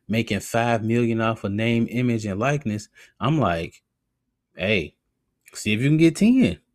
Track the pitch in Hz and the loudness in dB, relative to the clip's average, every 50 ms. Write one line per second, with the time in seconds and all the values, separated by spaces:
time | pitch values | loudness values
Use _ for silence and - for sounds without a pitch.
0 | _ - 101 113 110 - 104 98 - - - 117 117 120 117 113 107 107 117 120 | _ -4 -2 -2 -2 -2 -2 -4 -4 -2 -2 0 0 0 0 0 0 0 0 0
1 | 120 113 113 113 113 113 113 - - 101 98 104 110 117 117 117 113 - 104 123 | 0 0 0 0 -2 -2 -2 -4 -4 -6 -4 -2 0 0 0 0 0 -2 -2 -2
2 | 127 123 117 110 107 104 95 98 113 135 147 143 - 113 104 104 - - _ - | -2 0 -2 -2 -2 -4 -4 -2 -2 -2 -2 -2 -4 -6 -6 -6 -8 -12 _ -20
3 | - - _ - 104 123 156 156 120 95 85 82 85 - - - _ _ _ _ | -20 -20 _ -4 -2 0 2 2 2 2 0 -2 -4 -8 -12 -18 _ _ _ _
4 | _ _ _ _ _ _ _ _ _ _ _ - 87 101 110 95 76 69 - _ | _ _ _ _ _ _ _ _ _ _ _ -6 -2 0 0 0 -2 -4 -10 _
5 | _ _ _ _ _ _ _ _ _ _ - - - 104 107 110 127 143 156 156 | _ _ _ _ _ _ _ _ _ _ -14 -8 -2 -2 0 2 2 2 4 4
6 | 165 165 160 - 196 226 247 262 226 95 - - _ _ | 4 4 4 4 4 4 4 4 4 2 0 -4 _ _